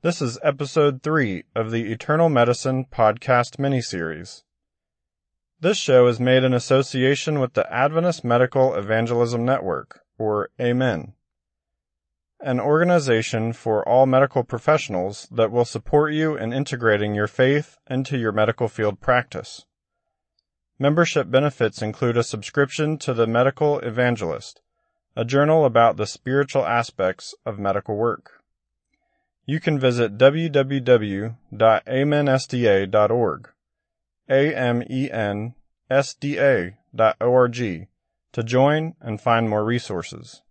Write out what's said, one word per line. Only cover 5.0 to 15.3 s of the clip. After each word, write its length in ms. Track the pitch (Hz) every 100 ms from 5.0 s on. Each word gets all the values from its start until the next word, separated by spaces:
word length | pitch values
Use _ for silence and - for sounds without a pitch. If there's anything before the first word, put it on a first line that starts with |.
| _ _ _ _ _ _
This 180 | 165 208
show 300 | - 127 123
is 100 | 117
made 280 | 123 131 127
in 80 |
association 880 | 123 - 135 135 131 131 139 - 151
with 120 | 127
the 160 | - -
Adventist 520 | 117 143 160 175 165
Medical 520 | 120 120 127 135 131 101
Evangelism 680 | 101 110 117 120 120 117
Network, 560 | 120 135 92 73 - - _ _
or 340 | 110 104 - -
amen, 580 | 123 123 127 90 - _ _ _ _ _ _ _ _ _ _ _ _ _
an 220 | - 123
organization 920 | 117 151 175 175 135 113 113 113 113
for 340 | 117 113 107 -
all 200 | 123 131
medical 400 | 131 139 143 120
professionals 840 | 113 - 156 - 92 92 101
that 220 | -